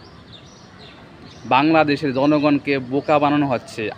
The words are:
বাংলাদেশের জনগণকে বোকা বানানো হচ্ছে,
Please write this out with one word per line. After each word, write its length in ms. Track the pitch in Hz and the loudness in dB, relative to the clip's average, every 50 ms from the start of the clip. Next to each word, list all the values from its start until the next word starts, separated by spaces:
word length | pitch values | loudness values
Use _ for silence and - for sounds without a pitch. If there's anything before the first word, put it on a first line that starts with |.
| - - - - - - - - - - - - - - - - - - - - - - - - - - - - - | -20 -20 -20 -20 -20 -20 -20 -20 -20 -20 -20 -20 -20 -20 -20 -20 -20 -20 -20 -20 -20 -20 -20 -20 -20 -20 -20 -14 -6
বাংলাদেশের 680 | 110 127 131 143 156 165 160 156 147 143 135 156 143 123 | 0 0 2 2 4 4 4 4 2 0 -2 -2 -4 -2
জনগণকে 680 | 131 135 147 151 151 143 151 143 139 - 143 143 135 | 0 0 2 2 2 2 2 0 0 -2 -2 -4 -4
বোকা 400 | 131 123 131 143 139 - 151 147 | -4 -4 -6 -4 -2 0 0 2
বানানো 280 | 147 143 147 147 147 139 | 2 2 2 2 0 0
হচ্ছে, 440 | 127 113 - - - - 110 104 - | -2 -4 -6 -8 -10 -8 -8 -8 -6